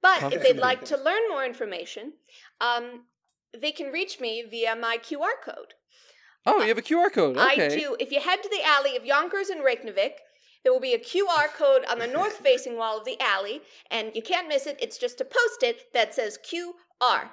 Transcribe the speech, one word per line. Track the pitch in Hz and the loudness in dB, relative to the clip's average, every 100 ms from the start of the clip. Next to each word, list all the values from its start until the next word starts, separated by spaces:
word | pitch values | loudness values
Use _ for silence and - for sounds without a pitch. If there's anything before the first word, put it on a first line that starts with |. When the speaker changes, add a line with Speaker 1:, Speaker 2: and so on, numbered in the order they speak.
Speaker 1:
But | 370 359 | 4 4
if | |
Speaker 2:
Conference | 139 - | 0 4
Speaker 1:
they'd | 269 | 4
Speaker 2:
Room | 254 | 4
Speaker 1:
like | 254 254 | 2 0
Speaker 2:
B. | - | -2
Speaker 1:
to | 277 | -2
learn | 277 403 453 | 0 0 0
more | 302 | -2
information, | 262 240 214 175 175 - 247 311 _ - - _ | -4 -6 -8 -8 -10 -12 -14 -18 _ -20 -20 _
um, | 233 240 240 247 247 _ _ _ _ 233 | -2 0 -4 -14 _ _ _ _ _ -6
they | 294 | -6
can | 302 277 | -4 -6
reach | 320 370 - | -4 -6 -6
me | 240 220 226 | -6 -6 -8
via | 226 226 226 | -4 -2 -2
my | 233 233 | -4 -4
Q | 233 285 | -6 -4
R | 349 523 | -2 -4
code. | - - - - _ _ _ _ _ _ - | -8 -14 -16 -20 _ _ _ _ _ _ 2
Speaker 2:
Oh, | 320 | 2
you | 220 | 4
have | 220 | 0
a | |
Q | - 330 | 2 2
R | 370 | 4
code. | 262 156 131 | 4 2 4
Speaker 1:
I | 254 | 4
Speaker 2:
Okay. | 285 151 151 | 4 2 0
Speaker 1:
do. | 294 247 | -2 -4
If | - | -2
you | 277 | -2
head | 330 381 | 0 -2
to | 415 | -2
the | 403 | -2
alley | 302 285 277 247 | 4 4 2 -2
of | 233 | 0
Yonkers | 285 339 403 392 | 0 2 -4 -4
and | 349 | 0
Reykjavik, | 269 240 226 190 226 - _ _ _ _ | 0 0 -4 -2 -2 -4 _ _ _ _
there | 262 | 2
will | 254 | 2
be | 254 | 2
a | 233 | -2
Q | 240 359 392 | 0 0 2
R | 320 294 294 | 2 2 2
code | 294 269 - | 4 4 4
on | 233 | -4
the | 233 | -2
north | 277 403 415 | -2 -2 0
Speaker 2:
<laughs> | |
Speaker 1:
facing | 285 247 247 233 | 2 2 0 -6
wall | 226 214 | -4 -4
of | 214 | -8
the | 233 | -4
alley, | 247 196 202 269 - - _ | 0 0 -2 -10 -12 -20 _
and | 226 220 | -6 -6
you | 214 | -8
can't | 220 349 339 | -2 -4 0
miss | 285 269 | -2 -2
it. | - | -8
It's | 226 - | -8 -6
just | 247 - | -8 -6
a | 254 | -2
Post-it | - 480 - 240 233 - | 0 0 2 -2 -2 -4
that | 247 220 | -2 0
says | - 220 208 | -2 -4 -8
Q | - 339 349 349 _ _ | -10 -10 -10 -14 _ _
R. | 247 190 - | 2 2 -2